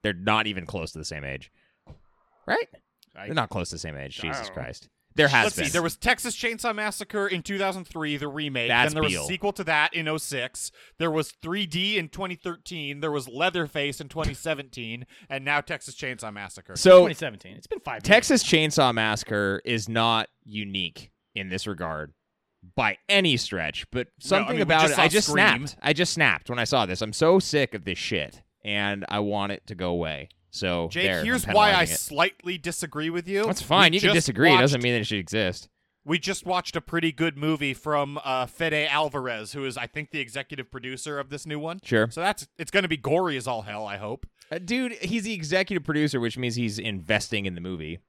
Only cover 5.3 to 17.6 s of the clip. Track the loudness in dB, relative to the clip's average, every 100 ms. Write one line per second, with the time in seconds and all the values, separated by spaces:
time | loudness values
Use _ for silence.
5.3 | 6 4 0 -2 0 -2 -2 0 0 -2
6.3 | -6 -6 -4 -4 -2 -4 -6 -6 -2 -2
7.3 | -4 -4 -2 -2 -4 -10 -6 -4 -4 -4
8.3 | -6 -4 -2 2 4 4 2 0 0 -4
9.3 | -4 -4 -4 -2 2 2 0 -4 -4 -4
10.3 | -6 -6 -8 -12 _ -20 _ 0 0 -2
11.3 | -8 -6 -4 -4 -4 -2 -2 -4 -8 -8
12.3 | -8 -10 -10 -12 -10 -8 -6 -4 -4 -6
13.3 | -2 0 0 -4 -2 -4 -6 -10 -6 -4
14.3 | -4 -6 -6 -8 -12 -10 -10 -12 -20 -10
15.3 | -6 0 -2 -2 -10 -10 -10 -10 -8 -10
16.3 | -12 -14 -16 -12 4 12 12 12 2 -8
17.3 | -10 -18 -20